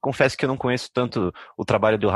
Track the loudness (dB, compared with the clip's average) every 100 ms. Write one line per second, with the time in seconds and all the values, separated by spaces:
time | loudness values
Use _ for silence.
0 | -4 2 0 2 -4 -2 -2 -2 -4 -4
1 | -2 -2 -4 -4 -12 -8 0 2 2 2
2 | 2